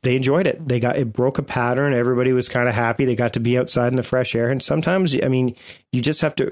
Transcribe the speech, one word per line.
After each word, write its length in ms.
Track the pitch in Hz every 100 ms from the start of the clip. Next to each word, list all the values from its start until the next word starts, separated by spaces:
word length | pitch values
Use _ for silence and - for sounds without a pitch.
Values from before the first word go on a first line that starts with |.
they 120 | 131
enjoyed 320 | 131 131 151 180
it. 220 | - 151
They 100 | 123
got, 180 | 120 -
it 160 | 120
broke 260 | 107 127 135
a 40 |
pattern. 500 | 143 131 120 123 143
Everybody 400 | 123 120 123 127
was 160 | 127 120
kinda 220 | 123 120
happy. 340 | 120 117 113
They 120 | 135 113
got 160 | 120
to 80 | 120
be 180 | 117 123
outside 300 | 127 - 120
in 80 | 127
the 60 |
fresh 320 | 120 127 123 123
air. 120 | 117
And 120 | 135
sometimes, 540 | - 151 165 185 180 131
I 60 | 127
mean, 280 | 127 127 - - - _
you 100 | 127
just 180 | 120 151
have 160 | 156 -
to, 100 | 135